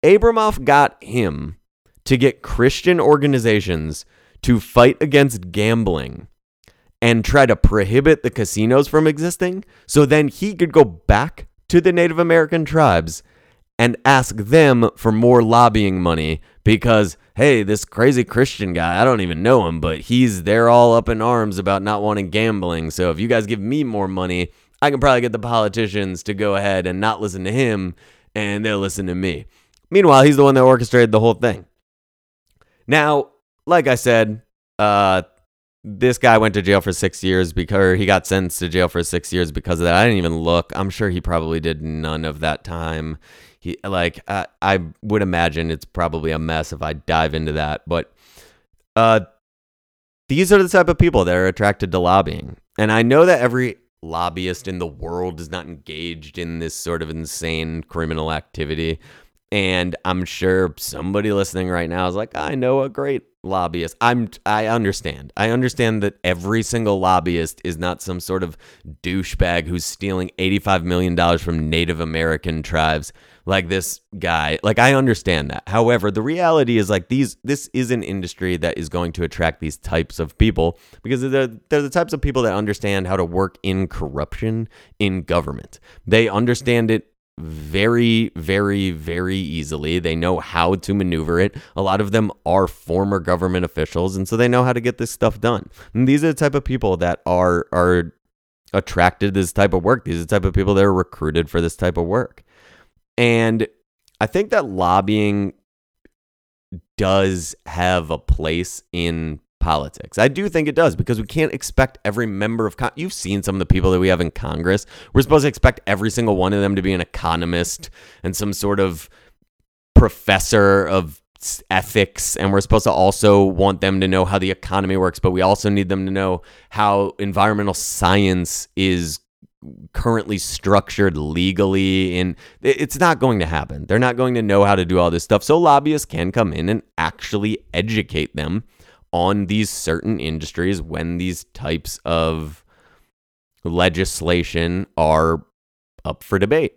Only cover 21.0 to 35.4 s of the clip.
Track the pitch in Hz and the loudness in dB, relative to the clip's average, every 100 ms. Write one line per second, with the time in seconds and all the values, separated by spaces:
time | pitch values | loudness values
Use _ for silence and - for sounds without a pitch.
21 | 113 110 113 120 107 92 95 98 98 104 | 2 -2 0 0 0 -2 -2 0 0 -2
22 | 104 104 95 104 113 104 90 82 80 76 | -2 -2 -2 -2 -2 -2 -4 -4 -6 -2
23 | 90 80 113 117 104 110 101 143 135 107 | -2 -2 0 0 -2 -6 -4 -4 -4 -4
24 | 95 95 92 90 87 _ _ _ 147 139 | -4 -4 -4 -4 -4 _ _ _ -2 2
25 | 139 127 120 110 120 117 107 104 110 101 | 2 2 0 -4 -2 0 0 0 -4 -2
26 | 98 90 - 98 104 98 101 95 90 92 | -6 -8 -8 -4 -2 0 0 -2 -2 -2
27 | 107 104 104 92 92 117 127 104 92 87 | -2 -2 -6 -6 -4 -2 0 0 -4 -10
28 | _ _ _ 107 104 104 110 104 98 98 | _ _ _ -8 -4 -4 -2 -2 -4 -4
29 | 95 90 92 76 - _ _ _ _ 190 | -6 -2 -4 -4 -10 _ _ _ _ 4
30 | 185 135 143 139 139 135 127 131 117 123 | 8 8 8 8 6 8 6 6 4 4
31 | 117 107 117 110 120 98 92 _ _ _ | 4 4 4 2 -2 -2 -12 _ _ _
32 | _ _ _ _ _ _ _ _ - 147 | _ _ _ _ _ _ _ _ 0 2
33 | 151 147 - _ _ _ - 170 131 123 | 4 2 0 _ _ _ 2 4 4 2
34 | 123 117 110 110 _ _ _ _ 107 101 | 4 4 2 -2 _ _ _ _ 2 4
35 | 98 92 87 _ | 4 2 -2 _